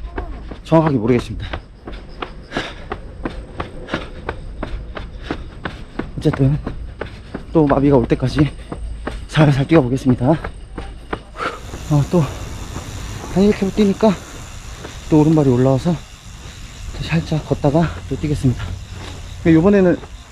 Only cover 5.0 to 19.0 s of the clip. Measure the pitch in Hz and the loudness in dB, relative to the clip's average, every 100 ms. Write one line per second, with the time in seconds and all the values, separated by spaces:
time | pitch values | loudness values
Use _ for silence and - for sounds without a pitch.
5 | - - - - - - - - - - | -10 -12 -8 -8 -8 -10 -10 -10 -10 -8
6 | - - 151 - 135 147 - - - - | -8 -2 0 2 2 2 -2 -8 -10 -10
7 | - - - - - 175 147 139 143 135 | -10 -12 -12 -12 0 4 4 6 6 6
8 | 113 151 123 135 143 - - - - - | 4 2 0 2 0 0 -10 -10 -8 -8
9 | - - - 151 151 135 135 160 123 127 | -8 -10 -4 4 6 6 6 6 6 2
10 | 135 120 123 - - - - - - - | 2 4 4 2 0 -8 -12 -12 -10 -12
11 | - - - - - - - - - 147 | -10 -10 -10 -8 -8 -8 -12 -12 0 2
12 | 135 180 135 - - - - - - - | 4 2 2 -2 -10 -10 -10 -10 -10 -10
13 | - - - 185 202 208 190 - 202 190 | -10 -10 -4 2 4 4 0 2 2 4
14 | 220 170 - - - - - - - - | 4 2 -4 -14 -14 -14 -14 -14 -12 -12
15 | - 156 151 156 139 123 131 131 175 160 | 2 6 6 6 6 6 6 4 2 -2
16 | - - - - - - - - - - | -4 -16 -18 -16 -16 -14 -14 -12 -10 -8
17 | - 165 - 156 - 139 147 151 151 - | -2 -2 0 -4 -2 2 4 4 2 -2
18 | - 135 151 147 135 117 - - - - | -6 -4 -2 2 2 0 -4 -8 -10 -14